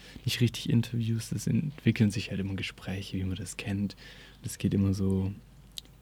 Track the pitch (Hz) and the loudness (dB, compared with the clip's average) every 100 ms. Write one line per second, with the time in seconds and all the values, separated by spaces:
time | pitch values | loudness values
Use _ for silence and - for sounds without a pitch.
0 | - - - - 120 - 165 120 - 117 | -18 -8 -4 2 2 2 2 2 2 0
1 | 113 113 - - - 113 - - 117 113 | 0 -2 -2 -4 0 0 0 0 2 6
2 | 104 98 - 95 95 95 - - - 95 | 4 2 -4 -4 -2 -4 -6 -8 -8 -8
3 | - 95 95 92 92 - - 101 98 - | -6 -4 -2 -4 -8 -8 -4 -2 -2 -6
4 | - - - - - - 101 101 98 95 | -18 -20 -20 -12 -12 -2 2 4 4 4
5 | 95 95 95 98 - - - - - - | 2 2 0 -4 -14 -20 -18 -18 -18 -20